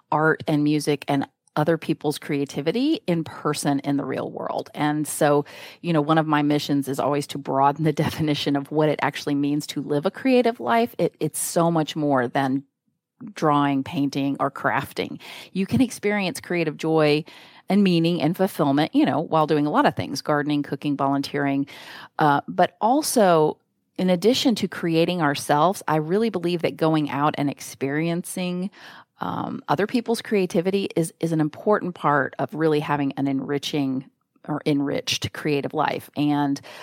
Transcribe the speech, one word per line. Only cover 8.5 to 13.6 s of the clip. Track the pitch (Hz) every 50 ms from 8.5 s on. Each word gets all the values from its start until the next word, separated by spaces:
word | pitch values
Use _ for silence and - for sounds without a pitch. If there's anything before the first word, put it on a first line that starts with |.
| 143
of | 139 139 -
what | 147 156 151 151
it | 139 -
actually | 131 139 - - - 147 143
means | 139 143 143 147 147 -
to | - - 147
live | 139 143 147 143 143
a | 196
creative | - - - 262 254 247 247 233 240 -
life. | 233 240 233 233 233 233 - -
It, | 175 - - -
it's | 160 147 - -
so | - - - 170 170 170
much | 170 160 151 - -
more | 160 147 147 139 127 120
than | 117 - 139 135 131 131 139 - _ _ _ _ _ _ _ _ _ _ - - - -
drawing, | - 165 151 147 143